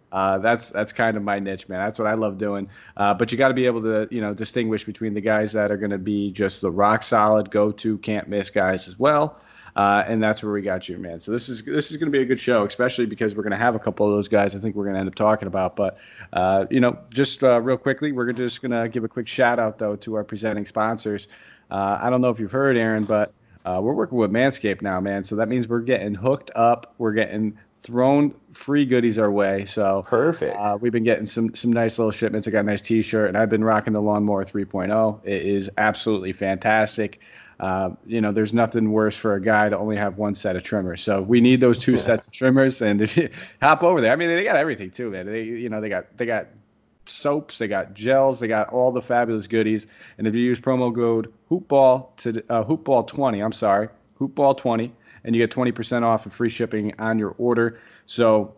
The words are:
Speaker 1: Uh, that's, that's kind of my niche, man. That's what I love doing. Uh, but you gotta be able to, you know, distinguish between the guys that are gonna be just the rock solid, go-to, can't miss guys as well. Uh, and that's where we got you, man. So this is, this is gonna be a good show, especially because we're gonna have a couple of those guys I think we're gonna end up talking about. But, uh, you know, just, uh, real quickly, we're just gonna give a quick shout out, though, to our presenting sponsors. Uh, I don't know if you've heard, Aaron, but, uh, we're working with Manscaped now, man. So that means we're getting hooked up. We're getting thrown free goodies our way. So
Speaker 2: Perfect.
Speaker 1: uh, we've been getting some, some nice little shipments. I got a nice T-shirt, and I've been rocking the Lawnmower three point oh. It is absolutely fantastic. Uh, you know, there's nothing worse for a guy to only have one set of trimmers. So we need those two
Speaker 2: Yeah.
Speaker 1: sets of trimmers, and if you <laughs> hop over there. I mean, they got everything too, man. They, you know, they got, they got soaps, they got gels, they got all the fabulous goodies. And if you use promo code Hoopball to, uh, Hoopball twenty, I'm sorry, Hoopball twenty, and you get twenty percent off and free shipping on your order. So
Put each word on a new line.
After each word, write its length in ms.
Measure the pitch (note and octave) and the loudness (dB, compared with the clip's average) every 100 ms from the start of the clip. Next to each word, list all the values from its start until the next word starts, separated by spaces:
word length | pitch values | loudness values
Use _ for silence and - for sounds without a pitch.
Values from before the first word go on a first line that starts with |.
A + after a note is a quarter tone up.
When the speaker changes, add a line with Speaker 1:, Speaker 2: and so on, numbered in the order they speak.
| _ | _
Speaker 1:
Uh, 260 | F#2+ F#2+ F#2+ | -2 0 2
that's, 320 | A2 A#2 - | 2 0 -2
that's 220 | G2+ G#2 | -6 -6
kind 240 | - A2+ G#2+ | -2 -2 -2
of 60 | |
my 160 | G2+ G2+ | -2 -4
niche, 280 | G2 F#2+ - | -4 -8 -8
man. 100 | F#2 | -6
That's 140 | G#2 A2 | -6 -2
what 80 | G#2+ | -2
I 80 | |
love 240 | A2 G#2+ F#2+ | 0 -2 -4
doing. 300 | G#2 G2+ G2 - - - | -4 -4 -8 -14 -14 -2
Uh, 180 | G2+ | 0
but 180 | G2+ A2+ | 2 0
you 60 | A#2+ | 2
gotta 160 | C3+ | 2
be 120 | B2+ B2 | 4 0
able 160 | A#2 | 0
to, 240 | A2 G#2+ A2 | 0 -2 -2
you 100 | A#2+ | -4
know, 140 | G#2+ | -6
distinguish 500 | G2+ G#2+ B2 A2+ G#2+ | -6 -6 -4 -2 -2
between 300 | - - A2 | -6 -8 -6
the 80 | G#2 | -2
guys 300 | G#2+ G#2+ G#2+ | 0 0 0
that 180 | G#2+ G#2 | 0 0
are 60 | G2+ | 0
gonna 200 | G2+ G2+ | -4 -4
be 320 | F#2+ G2+ G2+ | -2 -2 -2
just 300 | F#2 G2 - | -2 -2 -2
the 100 | G2 | -2
rock 320 | F2+ G2+ A2 | 2 4 4
solid, 480 | - A2+ G#2 G#2+ G2+ | 2 2 4 4 2
go-to, 480 | G#2+ G#2 G#2 A2+ G#2 | 2 2 0 -4 -4
can't 300 | - G#2+ - | -4 -4 -4
miss 220 | G2+ F#2 | -4 -2
guys 360 | G#2 F#2+ F#2+ F#2 | 0 0 0 -6
as 120 | F#2+ | -2
well. 420 | C#3 D3 D3+ - - - - | 2 2 0 -6 -20 -20 -8
Uh, 280 | - G2+ G2+ - | 0 4 4 2
and 140 | A2+ | 0
that's 200 | G#2+ G#2+ | 0 0
where 120 | G#2+ | -2
we 80 | G#2 | -4
got 260 | G2 F#2 F#2 | -2 -4 -6
you, 80 | F2+ | -12
man. 240 | F#2 E2+ | -12 -12
So 100 | G2+ | -6
this 200 | A#2 B2+ | -6 -6
is, 120 | A2+ | -10
this 280 | A#2+ D3 D3 | -6 -4 -4
is 80 | D3+ | -4
gonna 120 | D#3+ | -2
be 120 | C#3 | 0
a 20 | |
good 160 | B2+ C3 | 0 0
show, 240 | - A#2 | 2 2
especially 400 | G2+ - B2 - | 2 0 -2 0
because 320 | A2+ G#2 A2 G#2 | -4 -2 -4 -2
we're 60 | |
gonna 160 | G#2 G2 | -4 0
have 160 | A#2+ | 0
a 40 | A2 | 0
couple 280 | A2 - G#2 | -2 0 2
of 60 | |
those 140 | G#2 G2 | 2 2
guys 300 | G#2+ G2+ F#2+ | 2 2 -2
I 20 | |
think 160 | A2 | -6
we're 120 | G2+ G2+ | -4 -4
gonna 120 | F#2+ | -4
end 80 | F#2+ | -4
up 80 | |
talking 340 | - G#2+ G#2+ G2 | 0 2 2 0
about. 280 | F#2+ F#2 - | -2 -2 -2
But, 220 | F#2+ - - - - | -4 -4 -14 -20 -8
uh, 320 | F2 F#2 G2 F#2+ | -2 2 2 2
you 100 | C3 | 2
know, 180 | B2 - - | 2 0 -6
just, 340 | A#2 C#3 - | -2 -2 2
uh, 160 | C3 A#2+ | 2 4
real 160 | A#2+ B2+ | 2 -2
quickly, 340 | C#3 C3 D3+ | -2 -2 -2
we're 220 | B2+ A#2+ | -2 -2
just 300 | B2 B2 - | -2 -6 -6
gonna 260 | C3 A#2 A2+ | -4 -2 -2
give 160 | A#2+ | -4
a 40 | A2 | -6
quick 200 | - A2+ | -6 -6
shout 300 | - A#2+ A#2+ | 0 2 2
out, 180 | A2 - | 0 -2
though, 180 | G#2+ G#2 | -4 -4
to 180 | A2+ | -6
our 100 | A2 | -6
presenting 400 | G#2 G#2 A2 G#2 | -6 -6 -4 -4
sponsors. 640 | G#2 A2+ A2 A2 G#2+ G2+ - - - - - | -6 -2 -2 -2 -4 -6 -8 -20 -20 -20 -10
Uh, 280 | G2 G2 G2+ | -4 -2 -2
I 80 | A#2+ | 0
don't 140 | B2+ | 2
know 80 | B2 | 2
if 100 | A2 | 0
you've 120 | G2+ | -2
heard, 260 | C3 C#3 A#2+ | 0 2 2
Aaron, 260 | A2+ G#2+ | 2 0
but, 300 | G#2 G#2+ G#2 _ _ - - | 0 0 0 _ _ -12 -6
uh, 120 | F#2 | -2
we're 100 | A2 | -2
working 240 | A2+ G#2+ B2 | -2 -2 0
with 140 | G#2 | 2
Manscaped 500 | A2+ C3+ - G#2 F#2+ | 2 0 0 -4 -4
now, 180 | G2+ F#2 | -4 -2
man. 240 | G2 G2 | -2 -4
So 140 | F#2+ G#2+ | -4 -4
that 100 | A2+ | -2
means 180 | B2+ A2+ | -2 -2
we're 120 | A#2 | -2
getting 340 | A#2 A#2 G#2 | 0 -2 -2
hooked 360 | G2 B2 C#3 - | -4 -2 -2 -2
up. 400 | A2+ A#2 A#2 - - | 2 2 2 -4 -6
We're 160 | A2+ | -2
getting 460 | G#2+ G#2 G#2+ G#2+ G#2 _ _ | 0 -2 -2 -4 -6 _ _
thrown 520 | - A#2+ C3 C#3+ D3 - _ | -6 0 4 4 2 -2 _
free 320 | - - D3 C3+ | -14 -2 0 2
goodies 320 | B2 A#2 G#2+ | 4 2 2
our 120 | G#2 | 2
way. 360 | G2+ G2 G2 F#2+ | 2 0 0 -4
So 400 | A2 G2 G2 G2 | -2 0 0 0
Speaker 2:
Perfect. 480 | A2+ D#3 E3 - G2+ | 0 2 0 -4 -2
Speaker 1:
uh, 220 | G#2 G#2 | -2 -2
we've 100 | A#2+ | -2
been 140 | A2+ | 0
getting 220 | A2+ G#2+ G#2+ | 2 0 -2
some, 280 | A#2 A2+ | -4 -4
some 160 | - A#2+ | -2 0
nice 280 | A#2 A2+ A2+ | 2 0 0
little 140 | A2 | -2
shipments. 360 | - A#2 G#2+ G#2 | -2 -2 -2 -2
I 20 | |
got 100 | G#2 | 0
a 20 | |
nice 180 | G#2 G2+ | 0 -2
T-shirt, 480 | - A2+ G#2 A2 G2+ | 0 0 0 0 0
and 80 | G2+ | 2
I've 140 | A2 | 2
been 120 | G#2+ | 2
rocking 300 | A2 G#2+ G#2+ | 2 2 0
the 80 | G#2+ | 0
Lawnmower 420 | G#2 G#2+ G#2 G2 | 0 0 0 -2
three 220 | F#2+ G#2 | -2 -6
point 260 | F#2+ G2 F#2+ | -4 -4 0
oh. 300 | G#2+ A2 G#2+ | 2 0 -2
It 200 | G2 G2 | -6 -4
is 280 | F2+ G2+ G2 G#2 | -2 -2 -2 0
absolutely 560 | G#2+ - A#2 G2+ F#2 | 0 0 -2 -2 -2
fantastic. 880 | - G2 F#2 A2+ A2 G#2+ - G#2 - - - - - | -4 -2 -2 2 2 2 -2 -6 -8 -20 -20 -20 -8
Uh, 300 | F#2+ F#2 - - | -4 -2 -4 -6
you 160 | - A#2 | -6 -2
know, 120 | G#2+ | 0
there's 200 | G2+ G#2+ | 0 0
nothing 400 | A#2 A2+ A#2 G#2+ | 2 2 2 0
worse 240 | G#2+ G#2+ - | 2 0 0
for 160 | A2+ | -2
a 80 | G2 | 0
guy 300 | G2+ G#2+ G#2+ | 2 2 2
to 80 | G2 | 0
only 180 | G#2+ G#2 | -2 -2
have 220 | G2+ F#2+ | -4 -4
one 160 | G#2 | -4
set 220 | G2 G2+ F2+ | -4 -4 -4
of 60 | |
trimmers. 380 | - G#2+ F#2 E2+ | -4 -4 -4 -6
So 220 | - G2 | -2 -2
we 180 | F#2+ A#2+ | 2 6
need 220 | B2 B2+ | 6 6
those 160 | B2 A#2+ | 6 4
two 140 | C3 | 2
Speaker 2:
Yeah. 80 | B2 | 2
Speaker 1:
sets 260 | A#2+ A2 - | 2 0 -2
of 80 | |
trimmers, 480 | - C3 C3+ C3 B2+ | -2 2 4 4 2
and 180 | G#2+ G#2 | 0 2
if 160 | G#2+ E3+ | 0 0
you 140 | C#3 - | -2 -4
<laughs> 180 | - - | -18 0
hop 200 | C#3 F3+ | 4 4
over 200 | F3 E3+ | 4 4
there. 100 | A2+ | 4
I 40 | D3 | 4
mean, 120 | E3+ | 2
they 160 | E3+ | 0
got 120 | G#3 D#3+ | 2 2
everything 340 | D#3 A2+ F#2 | 0 -4 -8
too, 180 | - A#2+ | -8 -8
man. 160 | F#2+ | -8
They, 180 | G2 A2+ | -8 -8
you 280 | A2+ A#2 A#2+ | -6 -8 -6
know, 100 | G#2+ | -6
they 80 | G#2+ | -4
got, 160 | F#2 - - | -6 -6 -6
they 80 | A#2+ | -2
got 220 | A2 - - _ _ _ _ - | -2 -4 -14 _ _ _ _ -16
soaps, 500 | - D3 D3 D#3 - | -6 -2 -2 -4 -6
they 100 | G#2+ | -4
got 280 | G2 F#2+ | -4 -6
gels, 460 | G2+ A#2 C3+ C3+ A#2 | -4 2 4 4 0
they 60 | A2+ | 0
got 220 | A2 G#2 | 0 0
all 180 | B2 B2+ | 0 0
the 80 | B2 | 0
fabulous 460 | A2+ A#2+ A#2 A2 F#2+ | 0 0 0 -2 -2
goodies. 400 | A2+ G#2+ G#2+ - - - - | 0 2 0 -4 -20 -20 -6
And 80 | G#2+ | -2
if 80 | |
you 80 | A#2 | 0
use 180 | B2 A#2 | 0 0
promo 340 | C3 B2+ B2 | 0 0 0
code 380 | A#2 A#2 A2+ A2 - - | 0 0 0 -2 -10 -4
Hoopball 640 | F3+ - C#3 C3 C3 C3 - | -4 2 6 6 4 0 -10
to, 280 | A#2+ A2 - | -6 -6 -2
uh, 120 | A#2 | -2
Hoopball 440 | G#2 D#3 - B2+ - | 0 -2 2 0 0
twenty, 340 | - C3 G2+ | -2 -2 0
I'm 140 | A2 | -2
sorry, 340 | - G#2+ G2 A2 - _ - | 0 2 2 0 -8 _ -8
Hoopball 380 | C3+ D3 C#3 C3+ | -6 2 2 2
twenty, 340 | B2 A2+ A#2+ - _ - | 0 -2 -4 -10 _ -12
and 100 | - | -2
you 60 | A#2 | 2
get 100 | A#2 | 2
twenty 220 | B2+ B2 | 2 -2
percent 320 | A#2 A2+ A#2+ | -2 -2 0
off 220 | A#2 A2 G2+ | 2 0 -2
and 80 | |
free 160 | - A#2 | -4 -2
shipping 420 | A2+ A2+ A2 G#2 - | -2 -4 -2 -4 -4
on 200 | A2 A2+ | -2 -2
your 160 | G2+ - | -2 -2
order. 400 | A#2+ A#2 A#2 A#2 - - | 0 2 0 -2 -18 -20
So 500 | - - A2+ G#2+ G#2+ | -8 2 4 4 2